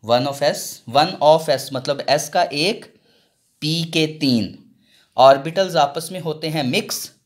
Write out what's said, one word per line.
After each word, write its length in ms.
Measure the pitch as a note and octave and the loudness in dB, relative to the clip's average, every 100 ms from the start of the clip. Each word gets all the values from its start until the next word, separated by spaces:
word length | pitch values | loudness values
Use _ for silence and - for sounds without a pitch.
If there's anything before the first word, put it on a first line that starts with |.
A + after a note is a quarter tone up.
one 240 | G#2+ A#2+ C#3 | 0 0 0
of 160 | C3+ | -2
S, 180 | C#3+ G3 - - - | -2 -2 -10 -14 -2
one 240 | B2+ D#3+ - | 0 0 2
of 260 | D3 D#3 D#3+ | 4 4 2
S 200 | C3+ - | -4 -2
मतलब 320 | C3 B2+ C#3 - | -8 -4 -6 0
S 200 | D3 D3+ | 0 0
का 140 | F3+ | -2
एक, 420 | F3+ C#3+ E3+ - - _ _ _ _ _ _ _ | -2 0 -2 -2 -10 _ _ _ _ _ _ _
P 120 | D3+ E3 E3 | -4 -2 -2
के 200 | E3 D#3 D#3 | 0 0 0
तीन। 380 | D3 A#2+ F#2+ - - _ _ _ _ - | 0 0 -2 -8 -20 _ _ _ _ 6
ऑर्बिटल्स 580 | C3 C#3 C#3+ E3+ F#3+ E3 | 8 8 2 -2 -2 2
आपस 340 | C#3+ E3 D#3+ | 0 0 -10
में 80 | F#3 | -10
होते 280 | E3 D#3 D#3+ | -8 -8 -6
हैं 160 | D#3 | -4
मिक्स 480 | B2+ E3+ G#3 - - _ | -2 -2 -4 -10 -12 _